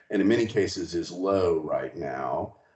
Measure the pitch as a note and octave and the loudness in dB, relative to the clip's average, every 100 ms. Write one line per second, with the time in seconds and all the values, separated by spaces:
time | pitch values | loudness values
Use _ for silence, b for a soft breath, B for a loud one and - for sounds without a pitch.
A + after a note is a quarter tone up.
0 | B G2+ G2 A#2 A2 G#2 F2+ F#2+ E2 E2+ | B 2 4 4 2 2 0 -2 -6 -4
1 | D#2+ F2+ F#2+ G2 F2+ D#2+ D#2 C#2 C2+ E2+ | -6 -2 0 2 4 2 0 -4 -4 -8
2 | C#2+ C2 C2 D2+ - - b | -8 -6 -4 -4 -6 -10 b